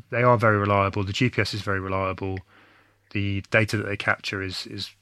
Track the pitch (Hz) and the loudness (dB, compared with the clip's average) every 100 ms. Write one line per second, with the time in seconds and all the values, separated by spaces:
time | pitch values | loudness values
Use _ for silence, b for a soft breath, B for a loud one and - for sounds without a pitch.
0 | - 120 123 120 113 104 101 101 98 104 | -4 2 4 6 4 4 4 4 2 0
1 | 98 98 123 - 101 107 104 95 95 95 | -4 0 0 2 -2 -4 -4 -4 -4 -2
2 | 95 95 98 95 - b b b b b | -2 -4 -6 -8 -12 b b b b b
3 | _ 104 101 98 - 113 107 104 104 101 | _ -4 -4 -4 0 2 2 0 -4 -2
4 | - 104 - 101 95 90 110 104 90 - | -2 -2 -4 -6 -6 -8 -10 -12 -12 -12